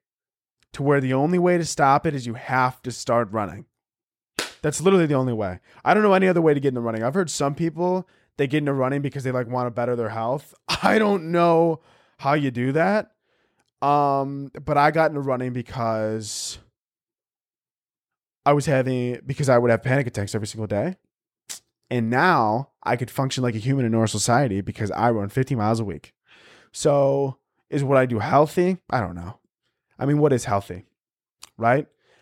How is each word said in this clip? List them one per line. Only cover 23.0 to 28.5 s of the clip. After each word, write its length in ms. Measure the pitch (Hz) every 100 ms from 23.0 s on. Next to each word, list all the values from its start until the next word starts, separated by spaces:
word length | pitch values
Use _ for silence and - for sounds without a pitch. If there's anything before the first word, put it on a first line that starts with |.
| 120
function 320 | - 135 -
like 120 | 123
a 40 | 110
human 260 | 110 139
in 100 | 117
our 120 | 113 110
society 540 | 104 - 120 139 98
because 300 | 95 - 104
I 180 | - 117
run 180 | 113 98
fifty 260 | - 131
miles 240 | 127 107 113
a 60 |
week. 300 | 107 76 - _ _ - - - _
So 680 | - 156 143 139 139 139 131 _ _ _
is 140 | 147
what 140 | 139 135
I 80 | 131
do 120 | 113
healthy? 600 | 127 135 151